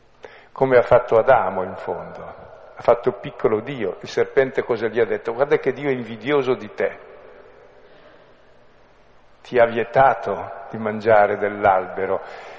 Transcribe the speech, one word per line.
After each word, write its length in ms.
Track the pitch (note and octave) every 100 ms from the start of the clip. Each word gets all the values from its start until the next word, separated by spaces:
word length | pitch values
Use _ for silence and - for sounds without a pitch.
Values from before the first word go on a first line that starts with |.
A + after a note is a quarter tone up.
| _ _ - - -
Come 240 | - C3 B2
ha 40 |
fatto 340 | - A#2+ - A2+
Adamo 480 | A2 A#2+ F#2+ F#2+
in 100 | F#2
fondo, 480 | - - E2+ E2 -
ha 580 | - - - - - -
fatto 340 | - A#2 B2+
piccolo 460 | - D3 - B2 G#2+
Dio. 360 | A2 C3+ F#2+ -
Il 60 | -
serpente 540 | - A#2 C#3 C3+ B2+
cosa 240 | A2+ A2+ A2
gli 140 | A2+
ha 40 |
detto? 300 | G#2+ G#2 -
"Guarda 220 | A2+ C#3+ D3+
che 160 | C3+
Dio 160 | B2 C#3+
è 40 |
invidioso 640 | B2+ A2+ A2+ A#2+ D3 B2+
di 180 | A#2 G#2+
te, 260 | - G2 - - - - - - - - - - - - - _ _ _ _ _ _ _ _ _ _ _ _
ti 160 | - B2
ha 80 | A#2
vietato 1000 | A2+ A2 C3+ C3+ A2+ - F#2 F#2 - -
di 80 | A2
mangiare 600 | A2 G#2+ A2 G#2+ G2+ G2+
dell'albero, 840 | G2+ G#2 G#2 F#2+ F2+ - F#2+ F#2+ - - -